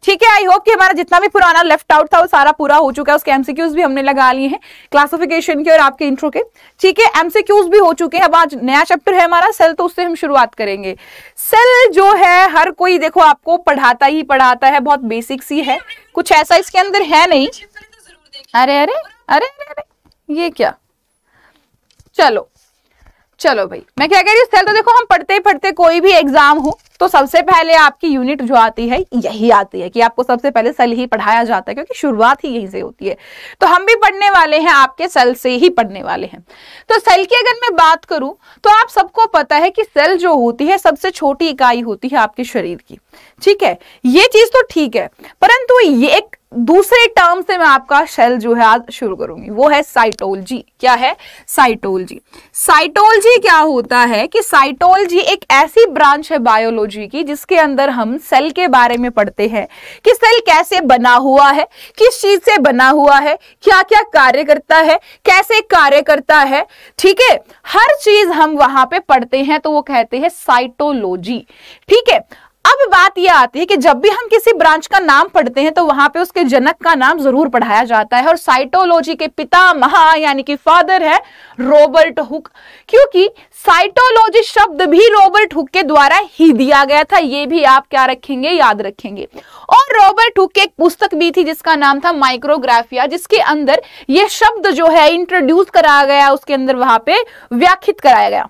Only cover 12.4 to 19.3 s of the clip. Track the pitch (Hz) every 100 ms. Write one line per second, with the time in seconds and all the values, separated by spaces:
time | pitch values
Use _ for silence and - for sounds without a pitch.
12.4 | 381 311 339 - 359 359 311 359 311 285
13.4 | - 349 349 285 262 240 277 311 269 269
14.4 | 262 247 269 294 269 285 240 226 226 269
15.4 | - 285 277 277 - - _ - 359 302
16.4 | 311 349 381 381 392 392 349 311 349 311
17.4 | 285 - - - - _ _ _ _ -
18.4 | - 233 262 285 302 571 622 _ -